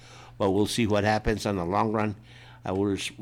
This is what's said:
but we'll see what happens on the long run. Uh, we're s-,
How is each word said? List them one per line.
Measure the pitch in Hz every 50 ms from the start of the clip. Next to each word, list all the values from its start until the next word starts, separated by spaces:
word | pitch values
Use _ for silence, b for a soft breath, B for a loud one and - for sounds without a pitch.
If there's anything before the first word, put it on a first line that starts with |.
| B B B B B B B
but | - 107 98
we'll | 92 101 104
see | 92 - - 117
what | 101 107 104 101
happens | 107 107 107 - 117 110 95 -
on | 110 98
the | 95 85
long | 85 98 104 110 110 107
run. | 110 107 107 104 B B B B B B B B B - -
Uh, | 92
we're | 98 101 104 98
s-, | 90 - - - -